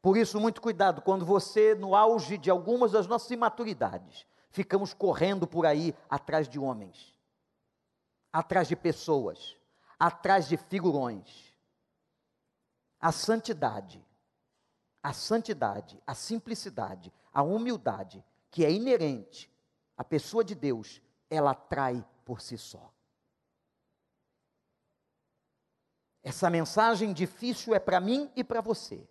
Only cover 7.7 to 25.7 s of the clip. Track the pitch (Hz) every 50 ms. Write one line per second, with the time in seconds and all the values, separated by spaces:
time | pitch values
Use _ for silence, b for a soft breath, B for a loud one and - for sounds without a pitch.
7.7 | _ _ _ _ _ _ _ _ _ _ _ _ - 160 165 - 196 185 170 127
8.7 | 170 - - 175 170 - - - 156 139 117 92 80 - - - - _ _ b
9.7 | b b b b b b 156 170 170 - - - 196 190 156 135 165 156 - -
10.7 | 185 196 170 185 143 143 131 120 110 98 - - - - - - _ _ _ _
11.7 | _ _ _ _ _ _ _ _ _ _ _ _ _ _ _ _ _ _ _ _
12.7 | _ _ _ _ _ _ 160 165 160 - - - 220 226 220 - 214 156 143 120
13.7 | 107 107 98 90 82 95 _ _ _ _ _ _ _ _ _ _ _ _ _ _
14.7 | _ _ _ _ _ _ - 143 139 - - - 214 233 226 - - 139 131 104
15.7 | 101 104 - - - - _ - 127 - - - 220 226 - 233 226 - - 202
16.7 | - - 107 92 98 92 87 92 _ _ _ _ - 139 139 160 196 220 233 247
17.7 | 240 170 - 131 101 - - 190 - - - _ _ _ _ _ - 170 165 147
18.7 | 170 208 233 269 247 202 165 147 135 113 95 - - - - _ _ _ _ _
19.7 | _ _ _ _ _ - 127 _ 160 147 - - - 226 226 180 202 139 135 143
20.7 | 123 113 107 - - - _ _ _ _ _ _ 156 156 147 139 131 - - _
21.7 | 170 143 135 127 123 123 104 _ _ _ _ - 123 110 - - 123 113 - -
22.7 | - 101 - - _ _ _ _ _ _ _ _ _ _ _ _ _ _ _ _
23.7 | _ _ _ _ _ _ _ _ _ _ _ _ _ _ _ _ _ _ _ _
24.7 | _ _ _ _ _ _ _ _ _ _ _ _ _ _ _ _ _ _ _ _